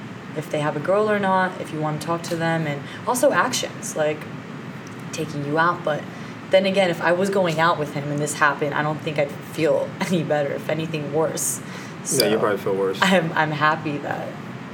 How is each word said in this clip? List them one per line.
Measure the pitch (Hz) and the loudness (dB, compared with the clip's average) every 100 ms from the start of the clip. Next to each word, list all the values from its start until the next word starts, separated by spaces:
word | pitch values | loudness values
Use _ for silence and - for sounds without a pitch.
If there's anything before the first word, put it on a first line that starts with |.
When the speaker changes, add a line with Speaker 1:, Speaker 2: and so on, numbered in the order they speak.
| - - - 156 | -12 -12 -10 -8
Speaker 1:
if | 147 | -4
they | 151 | -2
have | 147 147 | 0 -2
a | |
girl | 143 202 214 | 2 2 4
or | 202 | 2
not, | 196 185 185 - | 2 2 2 -2
if | - | -6
you | 156 | -4
wanna | 151 151 | -2 -2
talk | - 170 | -2 -4
to | - 165 | -2 -2
them, | 165 165 151 | 0 0 0
and | 143 - - - | -4 -6 -8 -2
also | 254 285 | 4 4
actions. | 185 240 - - - - - | 4 2 0 -4 -6 -6 -2
Like, | 151 151 - - - - - - - - - | 0 -2 -6 -12 -12 -12 -12 -12 -12 -12 -10
taking | - 151 147 143 | -6 -6 -4 0
you | 156 | 2
out, | 170 175 | 4 2
but | 156 147 - - - - - | 0 -2 -4 -10 -12 -12 2
then | 190 196 | 4 4
again, | 190 185 | 4 2
if | 165 | 2
I | 165 | 2
was | 175 196 | 2 2
going | 202 175 156 | 2 2 4
out | 170 151 | 4 4
with | 143 | 0
him | 147 143 | -4 -4
and | 147 | -2
this | 147 | -2
happened, | - 147 143 147 | 2 2 4 0
I | 139 | 0
don't | 151 151 | 0 -2
think | 165 151 | -2 0
I'd | 143 | 0
feel | - - - 156 139 - | -2 -8 0 2 2 0
<laughs> | - | -2
any | 151 175 | 0 0
better, | 151 151 139 | 2 2 0
if | - - | -2 -2
anything, | 156 160 156 143 | -2 -2 -4 -2
worse. | 147 156 - - - | 2 2 0 -2 -4
Speaker 2:
Yeah, | - - - - - 135 107 | -8 -10 -10 -10 -2 2 4
you'd | |
Speaker 1:
So, | 110 | 4
Speaker 2:
probably | 110 98 | 2 0
feel | 107 | 0
worse. | 98 95 95 | 0 0 2
Speaker 1:
I'm, | 185 185 165 | 4 4 4
I'm | 160 156 | 2 0
happy | 147 151 156 156 143 | 2 2 2 -2 -4
that | 147 - - - - - - | -4 -6 -6 -8 -12 -12 -12